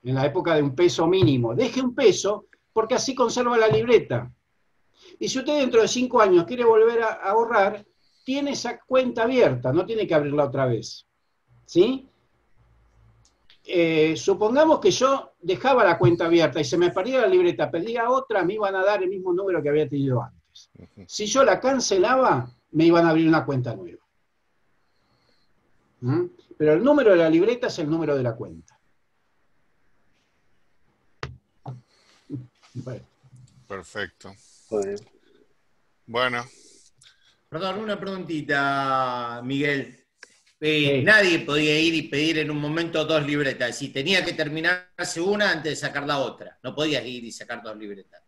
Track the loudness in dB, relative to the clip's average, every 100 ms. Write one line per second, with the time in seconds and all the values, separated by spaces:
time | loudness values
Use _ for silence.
0 | -4 -2 0 -2 0 0 0 2 2 2
1 | 2 4 4 2 0 -2 -2 -2 -4 4
2 | 4 4 -2 -4 -8 _ _ -4 -2 -2
3 | -2 -2 -2 0 0 2 2 2 2 2
4 | 2 -6 -6 -18 _ _ _ _ _ _
5 | -20 -10 -6 -4 -2 0 2 2 2 0
6 | 0 4 6 4 2 0 4 6 6 4
7 | -2 -4 -2 0 2 2 2 0 -14 _
8 | _ _ -6 -4 -4 -6 -8 -12 _ 0
9 | 0 0 0 4 4 2 0 -2 -2 -4
10 | 0 0 0 -2 -2 -2 -2 -2 -6 -18
11 | _ _ _ _ _ _ _ 2 2 2
12 | -10 _ _ _ _ _ _ _ _ _
13 | _ _ _ _ _ -20 -4 0 2 2
14 | 2 2 0 0 2 4 4 4 2 2
15 | 0 0 -4 _ -6 -2 2 4 4 4
16 | 2 2 2 4 2 0 -2 0 0 0
17 | -2 0 4 4 2 0 -4 -4 -4 -4
18 | 0 -2 0 -2 -2 -2 -2 0 0 0
19 | -2 -4 -2 -2 0 -2 0 0 0 -2
20 | -2 -2 -4 _ _ -20 -20 _ -20 -20
21 | -14 -8 -2 2 4 4 0 -2 0 0
22 | 2 2 2 0 -4 _ _ 2 4 6
23 | 4 4 4 2 0 -4 -4 -10 -14 -18
24 | _ _ _ _ _ _ _ _ _ _
25 | _ _ _ _ _ _ _ _ _ _
26 | -4 -2 -4 -10 _ -2 2 4 4 4
27 | 6 6 4 4 2 0 -4 -4 -4 -2
28 | -2 -2 -2 -6 -12 -16 -20 _ _ _
29 | _ _ _ _ _ _ _ _ _ _
30 | _ _ _ _ _ _ _ _ _ _
31 | _ _ -16 -16 _ _ -18 -18 _ _
32 | _ _ _ -14 -14 _ _ -14 -12 -14
33 | _ _ _ -20 -20 _ _ -14 -12 -10
34 | -10 _ -20 -20 _ _ _ -6 -4 -8
35 | -14 _ _ _ _ _ _ _ _ _
36 | -8 -2 -2 -2 -10 -20 -20 -20 _ _
37 | _ _ _ _ _ -8 -6 -6 -6 -8
38 | -8 -10 -8 -8 -2 -2 0 -2 0 0
39 | -2 -4 -8 -10 -6 -4 -2 -2 -6 -16
40 | _ _ -20 _ _ _ -2 0 2 2
41 | 4 6 6 0 0 -2 0 2 0 -2
42 | -4 -4 -2 -2 -4 -4 -4 -4 -4 -4
43 | -2 -2 0 -2 -2 -2 -6 -6 -10 -6
44 | 0 0 -2 -6 -6 -4 -4 -4 -6 -12
45 | -10 -4 -2 0 0 -2 -6 -6 -6 -8
46 | -6 -4 -4 -8 -20 _ -12 -6 -2 -2
47 | -6 -12 -14 -16 -14 -14 -12 -14 -14 -16
48 | -20 -20